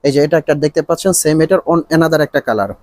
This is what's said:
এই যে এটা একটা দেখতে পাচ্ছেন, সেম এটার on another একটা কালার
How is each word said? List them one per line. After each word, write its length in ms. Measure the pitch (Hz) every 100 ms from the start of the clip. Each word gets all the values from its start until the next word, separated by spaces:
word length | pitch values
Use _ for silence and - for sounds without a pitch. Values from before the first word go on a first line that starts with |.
এই 80 | 143
যে 80 | 143
এটা 140 | 151 160
একটা 160 | 147 147
দেখতে 260 | 147 165
পাচ্ছেন, 300 | 151 165 196
সেম 240 | 180 156 156
এটার 180 | 160 185
on 200 | - 170 - 160
another 240 | 160 156
একটা 200 | 147 143
কালার 300 | - 107 98 -